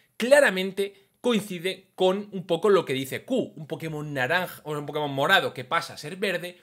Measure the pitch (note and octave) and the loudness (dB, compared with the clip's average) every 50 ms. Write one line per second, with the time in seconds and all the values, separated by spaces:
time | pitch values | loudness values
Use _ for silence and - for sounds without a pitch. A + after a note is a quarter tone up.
0 | _ _ _ - A3 B3 C4+ D4 C#4 A#3+ F#3+ F#3 F#3 G3 F#3+ G3 G3 G3 - _ | _ _ _ -4 2 4 6 6 6 6 4 2 -2 -4 -4 -4 -6 -6 -8 _
1 | _ _ _ _ - G#3+ A#3+ G#3 - - F3+ F3 D#3+ F#3 F#3 - - _ _ - | _ _ _ _ 0 0 0 0 0 -4 -8 -6 -6 -6 -6 -8 -12 _ _ 2
2 | F#3+ F#3 F#3 G3+ G#3 G#3 - G3 E3+ - F3 D#3+ - G#3+ G3+ F3+ D#3+ - C#3 C3 | 4 4 4 2 -2 -8 -8 -8 -4 -2 -2 2 4 6 6 6 4 2 -2 -4
3 | C3+ C3 C3+ A2+ - - B3 A#3+ F3 - - - D#3 C3+ E3 D#3+ D#3+ D#3+ D#3+ D3+ | -4 -4 -6 -8 -6 -2 -2 0 -2 -2 -6 -12 -12 -10 -8 -8 -8 -8 -8 -8
4 | D3 D3+ C#3+ C3+ B2+ B2 D#3+ F3+ F3+ - - - - D3+ D3+ D3 D3 C#3+ D3 D3+ | -8 -6 -4 -2 0 2 2 0 0 -2 -8 -10 -10 -8 -6 -6 -6 -6 -4 -4
5 | D3+ C#3+ C#3 C3+ C#3 D#3+ F#3+ F#3 D#3+ B2 - - A#2+ - - A3+ - - G#2 - | -4 -2 -2 0 2 4 4 4 4 2 -4 -8 -6 -4 -2 -2 -2 -4 -8 -14
6 | - D3 F3 F#3 G3+ G3+ F3+ F3 E3 F3 F3 _ | -14 -12 -10 -6 -4 -4 -4 -4 -6 -8 -14 _